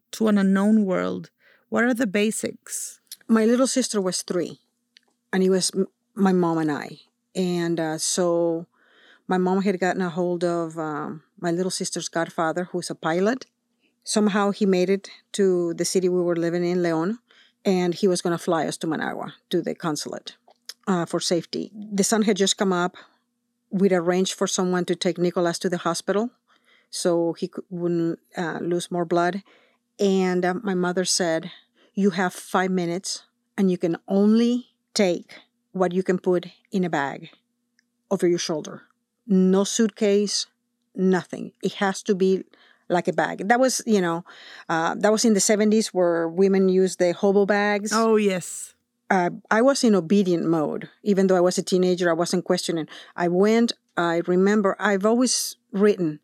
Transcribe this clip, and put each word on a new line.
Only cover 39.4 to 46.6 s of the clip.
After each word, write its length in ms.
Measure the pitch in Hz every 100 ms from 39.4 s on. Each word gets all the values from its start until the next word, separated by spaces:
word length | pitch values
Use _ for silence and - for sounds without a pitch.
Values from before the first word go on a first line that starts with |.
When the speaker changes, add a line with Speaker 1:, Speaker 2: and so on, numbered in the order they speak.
| 185 190 202
Speaker 2:
suitcase, 840 | - 226 - 208 202 202 - - _ _ _ _ -
nothing. 560 | 185 185 - - - _
It 120 | 190
has 280 | - 196 196
to 120 | - 185
be 300 | 190 190 - _ _ _ -
like 220 | 175 175
a 40 |
bag." 360 | 165 160 165 190
That 100 | 240
was, 220 | 262 - -
you 140 | 208
know, 240 | 175 165 - - - - -
uh, 260 | 165 160 -
that 160 | 208
was 140 | 214 233
in 80 |
the 80 | 196
seventies 520 | - 208 214 220 208
where 360 | 185 175 165 165
women 400 | 170 196 196